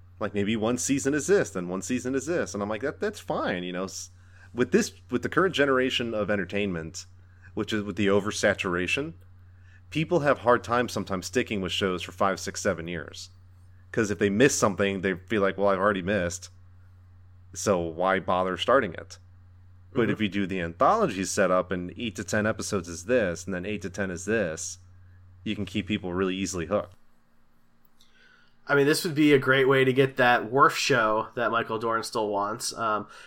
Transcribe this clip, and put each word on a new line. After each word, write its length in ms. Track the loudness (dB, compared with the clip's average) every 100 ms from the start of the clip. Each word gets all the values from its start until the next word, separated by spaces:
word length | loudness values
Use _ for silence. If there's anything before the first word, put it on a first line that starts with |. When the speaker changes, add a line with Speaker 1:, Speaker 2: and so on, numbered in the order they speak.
| -20 -8
Speaker 1:
like, 140 | -6
maybe 220 | -2 0 0
one 220 | 0 0
season 360 | 0 0 2
is 120 | 0 4
this, 240 | 2 2
then 180 | -4 -4
one 140 | -4
season 320 | -4 -4 -2
is 120 | -4 -2
this, 260 | -4 -4
and 100 | -4
I'm 60 | -4
like, 140 | -4
"That, 180 | -6 -4
that's 200 | -6 -6
fine," 420 | -6 -4 -2 -4
you 100 | -4
know. 120 | -6
S-, 260 | -6 -8 -16 -18 -20 -20 -10
with 200 | -2 2
this, 200 | 2 0 -6 -6
with 120 | -4
the 60 | -2
current 260 | 2 2
generation 600 | 2 2 4 2 0 -2
of 160 | -2 0
entertainment, 760 | 0 -2 -2 -2 -2 -6 -10 -16 -20 -20 -20 -12
which 180 | -6 -2
is 120 | -2
with 120 | -2 0
the 120 | 4
oversaturation, 1040 | 4 2 0 2 2 0 -2 0 -2 -4 -10 -20 -20 -20 -20 -20 -20 -8
people 300 | -4 0 2
have 180 | 4 2
hard 260 | 4 4
time 240 | 4 0 0
sometimes 380 | -2 -4 -4 -4
sticking 340 | -2 -2 -2
with 100 | -2
shows 320 | 0 0 -2
for 100 | -6
five, 280 | -2 0 0
six, 200 | -6 -4
seven 280 | -2 -2 -4
years, 420 | -8 -10 -14 -18 -20 -20 -20 -20 -20 -8
'cause 180 | -2 0
if 80 | 2
they 120 | 2
miss 280 | 6 4 4
something, 440 | 0 2 0 0
they 120 | -2
feel 280 | -4 -2 0
like, 160 | 0 2
"Well, 100 | 0
I've 100 | 2
already 240 | 2 0
missed, 480 | 0 -2 -2 -6 -14 -20 -20 -20 -20 -20 -20 -20 -20 -20 -18
so 280 | -6 0 0
why 400 | 0 0 0 0
bother 360 | 0 0 0 -2
starting 380 | 2 2 2
it?" 240 | -6 -14 -18 -20 -20 -20 -20 -20 -20 -8
But 100 | -2
Speaker 2:
Mm-hmm. 80 | 0
Speaker 1:
if 100 | 0
you 80 | -2
do 180 | -2 -4
the 140 | -4
anthology 640 | -4 2 2 4 0 -2
setup 460 | -4 0 2 2 0
and 220 | -4 -6 -8
eight 200 | -8 -8
to 80 |
ten 220 | -4 -2 0
episodes 420 | -2 -4 -4 -4
is 160 | -8
this, 400 | 0 2 2 -2
and 100 | -6
then 120 | -6 -6
eight 160 | -6
to 80 | -8
ten 200 | -6 -6
is 140 | -6
this, 540 | -2 -2 -2 -4 -10 -12 -20 -20 -20 -20 -20 -12
you 120 | -6
can 120 | -6 -4
keep 200 | -4 -2
people 280 | -4 -2
really 220 | -2 0 0
easily 300 | -4 -4 -2
hooked. 280 | -2 -4 -12 -20 -20 _ _ -20 _ _ _ _ -20 -20 _ _ _ _ _ 0
Speaker 2:
I 80 |
mean, 120 | 4 4
this 180 | 4
would 100 | 0
be 200 | 2 6
a 40 | 6
great 300 | 6 4 4
way 160 | 4
to 80 | 4
get 240 | 4 2 4
that 340 | 4 4 2
Worf 240 | 6 6
show 540 | 4 0 2 2 0 -2 -2
that 140 | 0
Michael 280 | 0 -2 -4
Dorn 240 | -2 -2
still 260 | -2 -4 -2
wants. 440 | -2 -2 -4 -8
Um, 340 | -4 -2 -2 -4 -16